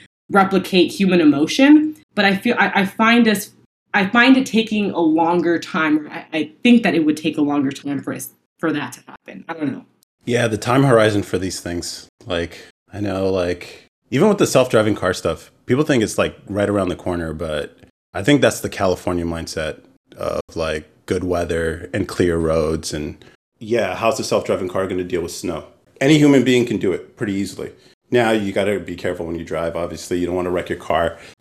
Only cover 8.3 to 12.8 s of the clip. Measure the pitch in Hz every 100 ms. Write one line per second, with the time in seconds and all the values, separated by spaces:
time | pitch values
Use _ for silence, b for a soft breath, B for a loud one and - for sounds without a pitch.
8.3 | _ _ _ 165 147 127 - - - -
9.3 | - - 165 147 - - _ _ _ -
10.3 | 120 120 107 - 131 139 113 107 101 -
11.3 | 92 92 - 87 87 - - - _ -
12.3 | 87 82 - - _